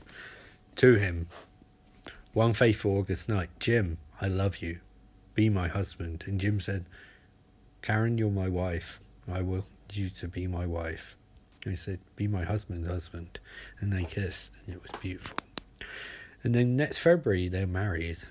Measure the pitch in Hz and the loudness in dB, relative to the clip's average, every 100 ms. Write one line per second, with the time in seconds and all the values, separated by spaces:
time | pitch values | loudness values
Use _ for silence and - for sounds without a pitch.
0 | - - - - - - - - 127 110 | -20 -18 -18 -20 -20 -20 -16 6 8 8
1 | 101 85 85 - - - - - - - | 4 -2 -6 -10 -20 -20 -20 -20 -20 -20
2 | - - - 110 113 110 120 104 104 98 | -18 -18 -4 2 4 6 6 6 2 2
3 | 95 90 - 104 85 - - 117 92 82 | 0 -4 -2 -2 -2 -2 2 2 2 -4
4 | - - 98 95 98 - 85 85 - - | -10 -6 -2 0 0 -2 -8 -10 -14 -20
5 | - - - - 110 98 85 101 92 - | -20 -20 -4 2 4 4 0 -2 -4 -6
6 | 85 82 - 98 101 104 - 98 87 - | -8 -6 -4 -2 0 0 -2 -4 -6 -16
7 | - - - _ _ _ - _ - 107 | -20 -20 -20 _ _ _ -20 _ 0 2
8 | 113 117 107 98 92 90 90 85 - - | 2 2 2 2 0 0 0 -2 -6 -14
9 | - - - 92 92 92 98 - - 101 | -20 -16 -6 -4 -2 -4 -6 -14 -10 -6
10 | 95 - 87 90 92 87 87 82 82 - | -6 -6 -8 -4 -4 -2 -2 -4 -4 -8
11 | - - - - - - 98 92 - 92 | -12 -20 -20 -20 -20 -12 -8 -6 -6 -8
12 | - - 104 101 85 107 - 87 85 90 | -10 -4 0 0 0 -2 -4 -6 -4 -4
13 | - 85 85 - - - - - 101 95 | -6 -12 -12 -16 -18 -18 -18 -6 -2 0
14 | 87 - 92 - - - - 92 - - | -2 -2 -4 -6 -12 -14 -14 -12 -12 -10
15 | 92 90 - - - - - - - - | -8 -8 -8 -8 -6 -6 -6 -12 -14 -12
16 | - - - - 120 120 123 127 147 - | -14 -14 -18 -4 2 4 4 4 0 4
17 | 165 175 131 95 90 92 95 92 104 82 | 6 6 4 2 2 0 0 0 0 -2
18 | 82 82 - | -4 -8 -12